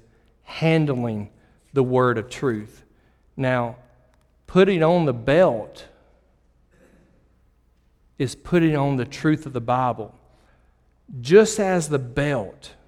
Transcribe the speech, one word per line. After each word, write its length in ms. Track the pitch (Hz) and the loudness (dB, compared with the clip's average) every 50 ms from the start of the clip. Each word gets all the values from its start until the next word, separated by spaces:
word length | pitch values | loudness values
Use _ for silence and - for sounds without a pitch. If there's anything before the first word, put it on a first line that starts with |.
| _ _ _ _ _ _ _ _ _ | _ _ _ _ _ _ _ _ _
handling 840 | - - - 156 165 160 160 156 143 135 123 120 120 110 107 101 - _ _ _ _ _ _ _ _ | -18 -8 -2 0 2 2 2 2 0 -2 -4 -4 -4 -6 -6 -8 -12 _ _ _ _ _ _ _ _
the 100 | - 139 | -2 0
word 340 | 131 127 127 127 127 123 120 | 0 2 2 2 2 2 0
of 140 | 110 104 - | -2 -4 -8
truth. 540 | - - - 135 113 107 107 110 - - _ _ _ _ _ _ _ _ _ _ _ | -10 -4 -4 -2 -2 -4 -8 -12 -20 -20 _ _ _ _ _ _ _ _ _ _ _
Now, 380 | - 135 127 127 123 120 117 117 - _ _ _ _ _ _ _ _ _ _ _ _ _ | -4 -2 -2 0 -2 -2 -6 -8 -14 _ _ _ _ _ _ _ _ _ _ _ _ _
putting 380 | - - 180 196 190 202 165 160 | 0 2 4 4 4 4 2 2
on 200 | 160 175 175 165 | 4 4 2 2
the 80 | 143 | 0
belt 760 | 123 117 113 131 143 170 185 160 120 110 98 - - - - - _ _ _ _ _ _ _ _ _ _ _ _ _ _ _ _ _ _ _ _ _ _ _ _ _ _ _ _ _ _ _ _ _ _ _ _ _ _ _ _ _ _ _ _ _ - | -2 -2 -2 2 4 4 4 4 2 -2 -8 -12 -16 -20 -20 -20 _ _ _ _ _ _ _ _ _ _ _ _ _ _ _ _ _ _ _ _ _ _ _ _ _ _ _ _ _ _ _ _ _ _ _ _ _ _ _ _ _ _ _ _ _ -6
is 160 | 147 117 - | -6 -6 -6
putting 400 | - _ - 180 175 165 160 151 | -12 _ -2 0 2 2 2 2
on 220 | 143 135 143 139 127 | 0 0 0 -2 -2
the 60 | 120 | -4
truth 420 | 127 - - - 156 156 151 - | -6 -10 -4 0 0 0 0 -4
of 60 | 143 | -10
the 80 | 123 123 | -10 -8
Bible. 540 | 117 117 123 127 131 123 117 120 107 101 - _ _ _ _ _ _ _ _ _ _ _ _ _ _ _ _ _ _ - 160 127 | -4 -2 -2 0 0 -2 -4 -6 -10 -16 -16 _ _ _ _ _ _ _ _ _ _ _ _ _ _ _ _ _ _ -18 -16 -12
Just 380 | 120 127 170 214 220 214 - - | -2 6 6 6 6 6 0 -2
as 300 | 202 190 185 175 160 151 | -2 0 0 -2 -2 -2
the 100 | 147 135 | -4 -4
belt 760 | 127 120 120 143 143 147 143 120 98 90 - _ - - - _ _ | -4 -4 -6 -4 -2 -2 -2 -4 -6 -8 -14 _ -20 -20 -20 _ _